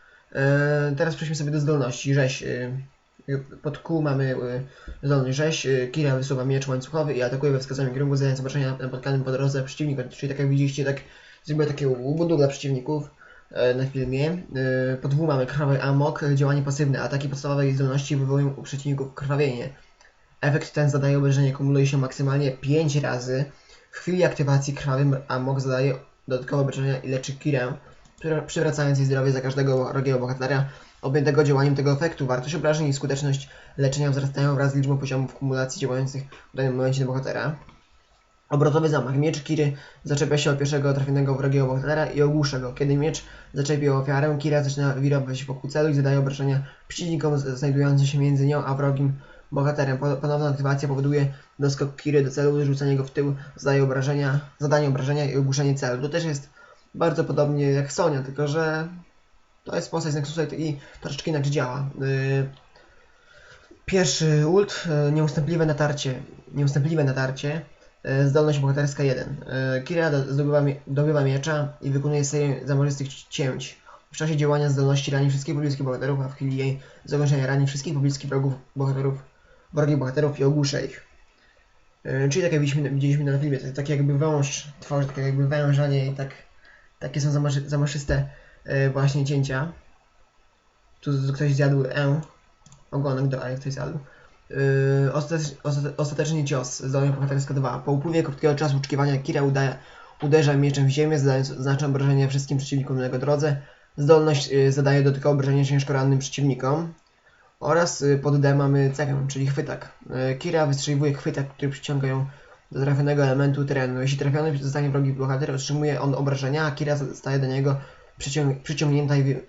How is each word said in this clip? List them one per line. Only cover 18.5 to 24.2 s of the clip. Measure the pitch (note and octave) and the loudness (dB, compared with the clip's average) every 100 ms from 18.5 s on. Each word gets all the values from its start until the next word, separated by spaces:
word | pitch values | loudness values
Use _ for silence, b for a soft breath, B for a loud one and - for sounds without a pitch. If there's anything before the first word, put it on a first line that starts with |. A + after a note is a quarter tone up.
u | C3+ | -2
przeciwników | A2+ C#3 D3+ C#3 C3+ | -8 -6 -4 -4 -4
krwawienie. | - C3+ C#3+ C#3+ A#2+ C3 - b b b b b - | -8 -4 0 0 -2 -8 -12 b b b b b -4
Efekt | - D3 - | 0 0 -2
ten | - D3 | 0 2
zadaje | C#3+ C#3 C#3 | 2 2 4
obrażenie, | C#3 C3+ C#3 | 4 4 2
kumuluje | C3+ C#3 C#3 C#3 | 2 2 4 4
się | C#3 | 2
maksymalnie | C3 - C#3 C#3 C#3 | -2 -2 0 0 0
pięć | - C3+ D3+ D#3 C#3+ | -2 0 2 2 0
razy. | C#3 B2 B2+ C3 - B B B B | -2 -4 -2 -2 -4 B B B B
W | - | -12
chwili | - F3+ | -4 2